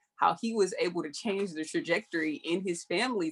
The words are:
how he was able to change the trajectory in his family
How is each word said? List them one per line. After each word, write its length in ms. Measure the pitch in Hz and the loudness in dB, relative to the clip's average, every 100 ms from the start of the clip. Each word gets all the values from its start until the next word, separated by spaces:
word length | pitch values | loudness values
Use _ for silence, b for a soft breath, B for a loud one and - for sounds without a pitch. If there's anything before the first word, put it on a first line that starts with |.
| _ - | _ 2
how 180 | 165 170 | 2 4
he 120 | 226 | 0
was 200 | 226 185 - | 2 2 2
able 240 | 180 175 | 0 0
to 80 | 160 | -4
change 420 | 147 214 196 196 | -6 -4 -2 -2
the 100 | 156 | -4
trajectory 720 | 156 170 151 170 - 165 156 143 | -4 -4 0 0 0 -2 -2 -2
in 180 | 151 180 | -2 -2
his 220 | 185 175 | -2 -4
family 480 | - 175 254 220 160 | -2 0 2 0 -2